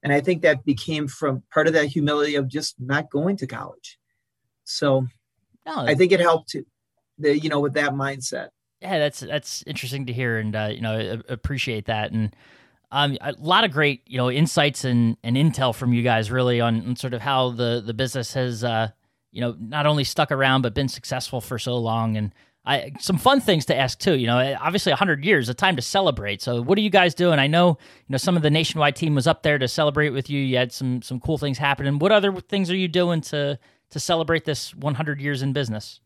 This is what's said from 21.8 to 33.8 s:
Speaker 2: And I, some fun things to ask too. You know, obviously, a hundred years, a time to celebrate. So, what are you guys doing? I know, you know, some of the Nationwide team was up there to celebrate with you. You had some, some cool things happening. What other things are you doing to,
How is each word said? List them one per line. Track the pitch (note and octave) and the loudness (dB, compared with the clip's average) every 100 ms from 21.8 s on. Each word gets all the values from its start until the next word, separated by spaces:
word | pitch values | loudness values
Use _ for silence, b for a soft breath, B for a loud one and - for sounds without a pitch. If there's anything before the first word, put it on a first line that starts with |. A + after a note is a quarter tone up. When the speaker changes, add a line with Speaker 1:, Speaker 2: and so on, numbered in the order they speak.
| A2+ A2+ A2+ A2 | 0 0 0 -2
Speaker 2:
And | G#2 b b b - | -4 b b b -4
I, | C#3 C3 C#3+ | -2 -4 -10
some | - F3+ | -2 2
fun | B3 C#4 | 4 4
things | A3+ E3+ - | 4 0 2
to | C3+ | 0
ask | C3 - | 0 0
too. | - D3 | 0 2
You | A#2 | 2
know, | B2 C3 C#3 | 2 0 -2
obviously, | D#3 F3+ F#3 | -2 -2 0
a | C3+ | 0
hundred | G3 D3 D#3 | 2 0 2
years, | F3+ A#2 | 2 2
a | |
time | B2 F#3+ E3+ | 0 2 2
to | |
celebrate. | - G3 F#3+ A#2+ G2+ G2+ | 0 2 2 0 -4 -6
So, | - A#2+ | -4 -4
what | A#2+ G3 | 2 2
are | |
you | G#3+ | 4
guys | F#3+ F3+ | 4 4
doing? | - F3+ D3+ | 4 2 4
I | C#3 | 4
know, | E3 F3+ | 6 4
you | D#3 - - _ | 4 -4 -20 _
know, | C3+ | -2
some | - F3 | 2 2
of | |
the | D3+ | 4
Nationwide | D#3 D#3 D#3+ D3 C#3+ | 2 0 2 0 2
team | E3 D3 | 0 2
was | C3 | 2
up | D#3 | 2
there | D#3+ D3 | 2 2
to | B2+ | 0
celebrate | - D3+ C#3+ D3+ | 2 0 2 0
with | C3+ B2+ | -2 -4
you. | C#3+ | -2
You | C3+ B2 | 0 0
had | B2 | 0
some, | - C3 B2 | -2 -4 -4
some | - B2+ | -4 -8
cool | - D3+ | -4 -2
things | C#3+ B2+ | -2 0
happening. | C#3+ C#3 C#3 C#3+ | 0 0 0 0
What | F3+ | 4
other | G#3+ G3 | 4 2
things | F#3 - G3+ F3+ | -2 -4 -2 0
are | F#3+ | 0
you | F#3 | 0
doing | E3 F3 E3 | 2 2 0
to, | D3 D3 C#3+ C#3+ b b | -4 -4 -4 -4 b b